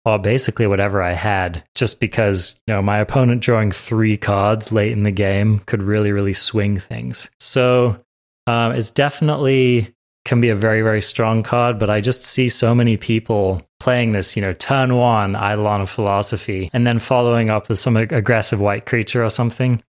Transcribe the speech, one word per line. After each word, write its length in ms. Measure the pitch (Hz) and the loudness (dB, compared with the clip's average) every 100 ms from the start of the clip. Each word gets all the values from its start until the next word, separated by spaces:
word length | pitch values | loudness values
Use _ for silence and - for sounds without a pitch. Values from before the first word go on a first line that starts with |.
| 113 | -2
or 120 | 107 | 0
basically 500 | 98 127 127 - 110 | 0 0 -2 0 0
whatever 340 | 98 98 98 | 2 0 0
I 100 | 90 | -2
had, 500 | 87 107 98 90 82 - - | -2 -2 -2 -2 -6 -10 -4
just 240 | 113 - | -4 -2
because, 580 | 107 - 107 95 92 - - | -4 0 0 0 -4 -6 -4
you 80 | |
know, 80 | 104 | -2
my 180 | 101 104 | 0 0
opponent 420 | 104 139 127 120 | 0 2 2 2
drawing 280 | 117 117 104 | 2 2 0
three 460 | 90 - 110 110 104 | -4 -2 0 2 0
cards 560 | - 98 101 110 - | 0 0 0 0 0
late 220 | 110 104 | 0 0
in 100 | 113 | 0
the 80 | 104 | 0
game 480 | 95 98 98 107 104 - | 0 0 2 2 2 0
could 180 | 107 | -4
really, 300 | 98 107 104 | 0 0 0
really 180 | 101 98 | 0 0
swing 480 | 95 - 110 101 101 | -2 -2 0 0 -2
things. 500 | - 80 123 120 - - | -6 -10 -8 -10 -10 -4
So, 600 | - 135 127 123 123 98 _ _ _ _ - | 0 2 2 4 2 0 _ _ _ _ -2
um, 240 | 117 117 | 0 0
it's 180 | 127 110 | -2 -2
definitely 1040 | - 139 - 156 151 135 135 127 120 107 _ _ _ | 0 0 0 -2 0 2 2 4 2 -2 _ _ _
can 160 | - 120 | -2 2
be 100 | 120 | 2
a 60 | 104 | 2
very, 260 | 110 110 | 0 2
very 200 | 110 107 | 2 0
strong 420 | 101 - 113 113 | -2 -2 0 0
card, 340 | 107 120 120 107 | 0 0 0 0
but 120 | 104 | 0
I 100 | 107 | 0
just 240 | 107 123 | 0 0
see 240 | - - 123 | 0 0 0
so 260 | - 117 | 2 2
many 220 | 120 117 107 | 4 2 2
people 720 | - 110 110 107 95 95 - - | 0 -2 0 0 0 -2 -8 -6
playing 320 | - 123 117 | -2 0 0
this, 240 | 104 95 - | 0 -2 -2
you 40 | |
know, 120 | 98 | -4
turn 420 | 87 - 139 127 123 | -4 -2 0 2 2
one, 400 | 120 110 101 98 | 2 2 0 -2
Eidolon 460 | 101 107 104 104 | -2 -2 0 -2
of 80 | 98 | -4
Philosophy, 800 | - 101 101 101 98 - 95 92 | -4 -2 0 -2 -4 -6 -6 -4
and 160 | 123 120 | 0 0
then 120 | 117 | 0
following 500 | - 127 120 117 110 | 0 0 2 2 2
up 180 | 107 - | 0 -2
with 120 | 107 | -2
some 180 | - 113 | 0 0
ag-, 160 | 113 | 0
aggressive 480 | 135 101 113 - 104 | 0 2 0 0 0
white 240 | 101 101 - | 0 -2 -2
creature 400 | 120 107 123 113 | -4 -2 -2 0
or 40 | |
something. 540 | - 117 - 127 117 | 0 -2 0 0 0